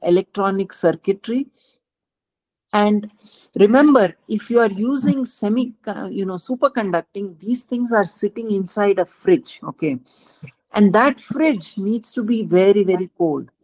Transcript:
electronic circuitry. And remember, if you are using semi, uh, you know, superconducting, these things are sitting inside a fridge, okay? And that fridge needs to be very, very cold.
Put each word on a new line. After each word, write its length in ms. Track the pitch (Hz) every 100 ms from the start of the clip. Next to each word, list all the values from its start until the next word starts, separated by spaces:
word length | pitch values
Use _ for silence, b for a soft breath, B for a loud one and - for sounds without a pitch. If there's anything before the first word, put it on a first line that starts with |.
electronic 720 | - 175 190 - 196 196 190
circuitry. 760 | - 175 165 - 202 - 240 277 b b b _ _ _ _ _ _ _ _ _
And 400 | 214 208 208 208 _ B B B -
remember, 580 | 202 254 302 262 185 - _
if 220 | 208 -
you 100 | 233
are 100 | 226
using 540 | 190 226 277 214 269
semi, 500 | 247 - 208 226 254 - -
uh, 220 | 196 190
you 140 | 196
know, 100 | 190
superconducting, 1040 | 185 - 254 277 262 208 170 - 196 196 165
these 220 | 190 247
things 300 | - 240 240
are 120 | 226 185
sitting 440 | - 208 233 226
inside 480 | 202 185 - 202 190
a 80 | 175
fridge, 520 | _ - 165 - -
okay? 340 | - - 160 127 B B B B 135 B _
And 200 | - 202
that 260 | 190 269 269
fridge 560 | - 277 311 226 - -
needs 360 | 196 226 220
to 100 | -
be 200 | 214 233
very, 420 | 180 180 190 202
very 260 | 190 180 185 _
cold. 340 | 170 139 139 _